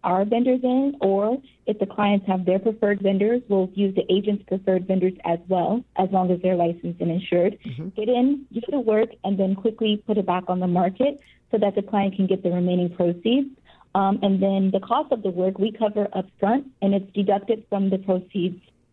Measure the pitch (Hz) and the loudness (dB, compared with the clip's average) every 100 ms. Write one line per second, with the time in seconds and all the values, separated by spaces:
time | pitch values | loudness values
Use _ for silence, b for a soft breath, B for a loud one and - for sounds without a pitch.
0 | 180 185 208 233 254 254 247 254 277 277 | -2 0 2 2 2 2 2 2 0 0
1 | 196 196 214 269 b b - 214 202 - | 0 2 0 -2 b b -6 -4 -4 0
2 | 202 202 196 185 180 190 226 214 208 202 | 2 2 2 -2 2 0 0 0 0 2
3 | 196 196 208 240 240 196 185 196 196 190 | 0 2 2 0 0 0 0 0 0 0
4 | - 190 208 202 - 190 190 185 185 190 | 0 0 0 -4 -4 -4 0 0 0 0
5 | 185 180 170 170 175 185 165 226 - - | 0 -2 -4 -4 0 0 0 -2 -4 -4
6 | 185 190 185 180 185 180 170 170 170 170 | 0 2 2 2 0 2 0 -2 -8 -4
7 | 170 175 - 175 185 208 - 123 170 - | -2 -2 0 2 2 -2 -12 -10 -10 -6
8 | 214 247 254 285 - 233 - 285 220 214 | 0 2 2 0 -6 -10 -4 -2 2 2
9 | 226 - 196 190 190 190 220 220 220 208 | 0 -4 -4 0 0 0 -2 0 -2 -2
10 | - 208 196 180 180 180 185 175 180 185 | 0 -2 0 -2 -2 -2 0 2 0 0
11 | 277 285 b b - 220 202 196 196 208 | -2 -2 b b -4 0 0 0 -2 0
12 | 196 190 185 185 180 180 180 180 175 175 | 0 0 0 0 0 0 0 0 -2 0
13 | 175 175 226 262 269 - b b b 196 | -2 0 0 0 0 -8 b b b 0
14 | 196 202 202 190 196 196 190 196 196 247 | 0 2 2 2 2 2 2 0 -2 -2
15 | 302 233 196 175 185 190 220 214 214 208 | 0 -2 -2 -2 -2 0 -2 0 -2 0
16 | 202 190 190 - 196 254 277 - 196 196 | -2 -4 -6 -2 0 0 -2 -2 0 0
17 | 196 196 196 202 202 220 - 196 196 190 | -2 -2 0 0 0 -4 -2 -2 0 -2
18 | 190 185 185 196 175 175 _ _ _ | 0 -2 -2 -4 -4 -4 _ _ _